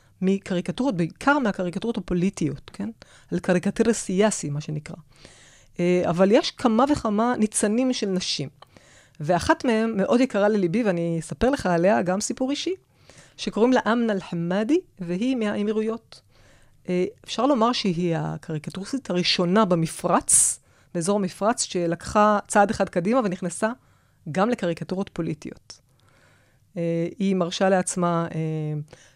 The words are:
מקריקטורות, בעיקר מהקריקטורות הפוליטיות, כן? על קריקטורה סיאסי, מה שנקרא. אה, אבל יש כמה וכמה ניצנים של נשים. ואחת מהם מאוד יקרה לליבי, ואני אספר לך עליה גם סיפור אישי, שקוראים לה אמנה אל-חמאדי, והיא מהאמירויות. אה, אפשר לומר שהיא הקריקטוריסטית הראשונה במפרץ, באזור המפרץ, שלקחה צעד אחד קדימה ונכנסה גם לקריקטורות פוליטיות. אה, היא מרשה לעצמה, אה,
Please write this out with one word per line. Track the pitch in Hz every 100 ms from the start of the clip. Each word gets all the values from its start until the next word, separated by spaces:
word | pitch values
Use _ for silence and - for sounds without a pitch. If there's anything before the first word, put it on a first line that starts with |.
| _ _
מקריקטורות, | 185 196 - 180 180 170 269 175
בעיקר | 165 - 277 294
מהקריקטורות | 226 185 180 170 226 220
הפוליטיות, | - 180 190 - 151 143 -
כן? | - 208 - - - -
על | 175
קריקטורה | - 180 202 - 226
סיאסי, | 220 - 185 214 - 147
מה | 143
שנקרא. | 156 151 151 165 - - - - - - - -
אה, | 175 180
אבל | - 170 190
יש | 247 -
כמה | - 240 220 285
וכמה | 294 220 208 240 247
ניצנים | 214 - 208 226 262
של | 247 208
נשים. | 180 - - 139 - - - - - _ -
ואחת | 151 170 - 311
מהם | 262 220 226 214
מאוד | 190 233
יקרה | 262 208 208
לליבי, | 214 175 202
ואני | 220 175 170 165
אספר | - - 240
לך | 285 190
עליה | 170 180 233
גם | 180 190
סיפור | - - 262
אישי, | 285 339 381 _ _ - - - -
שקוראים | - 196 240
לה | 247 208
אמנה | 240 226
אל-חמאדי, | 196 - 170 170 190 220 330 - -
והיא | 170 180 247 262
מהאמירויות. | 208 208 208 214 220 226 - - _ - - - - _ -
אה, | 180 180 -
אפשר | - - 262
לומר | 269 226
שהיא | 247 202 165 180 160
הקריקטוריסטית | 156 156 - 156 160 185 196 269 -
הראשונה | 180 175 - 175 202
במפרץ, | 202 175 165 - 175 202 - - - - _ _ _
באזור | 175 170 208
המפרץ, | 185 - 202 240
שלקחה | - 185 170 170 - 214 208 208 -
צעד | 214 202
אחד | - 190
קדימה | 180 175 262
ונכנסה | 208 185 180 - 220 254 _ _ _ _ -
גם | 147 226
לקריקטורות | 240 175 160 160 185 202
פוליטיות. | - 165 156 - - - - _ _ _ _ _ _ _ _ _ 185
אה, | 170 170 170 -
היא | 196 185
מרשה | 175 - 190
לעצמה, | 190 180 185 175 165 170
אה, | 160 160 156 151 151 151 - -